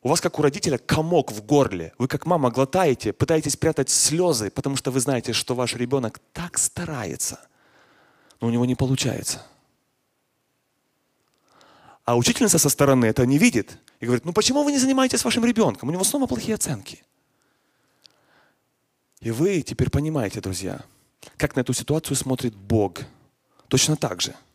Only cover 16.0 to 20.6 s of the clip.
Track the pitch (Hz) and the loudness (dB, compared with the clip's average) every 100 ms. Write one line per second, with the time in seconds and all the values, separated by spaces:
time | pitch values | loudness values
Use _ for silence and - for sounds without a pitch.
16 | 196 285 254 247 220 220 - 120 98 - | -2 0 -2 -2 -4 -4 -4 -6 -8 -20
17 | _ _ _ _ _ _ _ _ _ _ | _ _ _ _ _ _ _ _ _ _
18 | _ _ _ _ _ _ _ _ _ _ | _ _ _ _ _ _ _ _ _ _
19 | _ _ 110 113 175 190 - - 127 139 | _ _ -8 0 0 0 -4 -2 0 0
20 | 151 156 104 107 98 90 | 0 -2 -2 -4 -6 -6